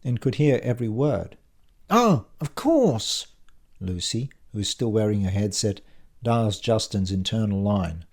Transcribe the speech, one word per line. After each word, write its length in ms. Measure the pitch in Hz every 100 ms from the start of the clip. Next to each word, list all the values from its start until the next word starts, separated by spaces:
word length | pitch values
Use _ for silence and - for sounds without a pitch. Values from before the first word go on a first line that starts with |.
and 180 | 131 113
could 140 | 139
hear 240 | 127 151 123
every 260 | 123 120 117
word. 480 | 107 147 107 87 - _ _ _ _ -
Oh, 360 | 214 240 143 - -
of 140 | 151
course. 720 | - 285 320 226 113 - - - _ - - _ -
Lucy, 500 | 92 90 - 113 135 - -
who 80 | 104
is 100 | 98
still 220 | - 120
wearing 300 | 107 107 104
her 80 | 95
headset, 520 | 98 104 95 107 95 - - - -
dials 360 | 117 117 110 101
Justin's 520 | - 110 - 104 95
internal 500 | 95 95 113 110 98
line. 440 | 101 101 87 80 -